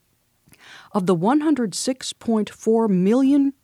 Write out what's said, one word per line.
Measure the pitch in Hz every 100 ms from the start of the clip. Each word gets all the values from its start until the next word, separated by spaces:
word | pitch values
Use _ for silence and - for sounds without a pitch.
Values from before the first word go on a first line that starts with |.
| _ _ _ _ _ _ - - -
Of | 208
the | 185
one | 175 190 302
hundred | 311 254 226
six | - - 262 -
point | - - 220 202
four | - 220 226 226
million | 185 185 247 269 285 277 -